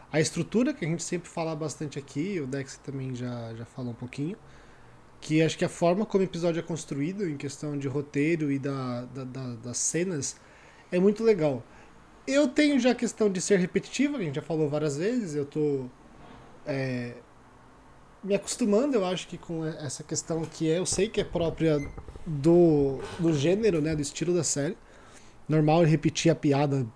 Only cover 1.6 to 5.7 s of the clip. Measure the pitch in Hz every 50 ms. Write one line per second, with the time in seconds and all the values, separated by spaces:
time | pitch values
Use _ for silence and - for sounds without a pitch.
1.6 | 160 151 - - 156 143 - 151 139 - - 143 156 196 208 175 143 127 135 139
2.6 | 135 - - - - - 135 135 131 131 127 120 123 123 123 120 117 113 113 113
3.6 | 117 - - - 127 123 113 113 127 123 - - 143 160 208 - - - - -
4.6 | - - - - - - - - - - - - - - 156 156 160 156 156 -
5.6 | 185 160